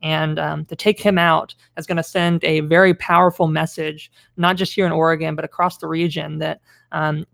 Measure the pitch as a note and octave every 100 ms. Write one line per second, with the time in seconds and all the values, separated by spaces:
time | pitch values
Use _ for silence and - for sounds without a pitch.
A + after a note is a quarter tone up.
0 | D#3+ D#3 D#3 D#3 D#3 D3+ D#3 D#3+ G#3+ G#3
1 | G#3 F#3 E3+ D#3+ - - _ - D#3+ E3+
2 | - F3+ F3 E3+ D#3 D#3 D3+ E3+ F#3+ F3
3 | - F3 F3+ F3 D#3+ D#3 D#3+ - D#3 D#3
4 | - _ _ - E3+ F#3 F#3 - F3 D#3+
5 | D#3+ D#3+ D#3+ D#3 D#3 - F3+ - D#3+ D#3+
6 | E3+ D#3+ D3+ D#3 D#3 - _ _ _ D#3
7 | D#3 D3+ -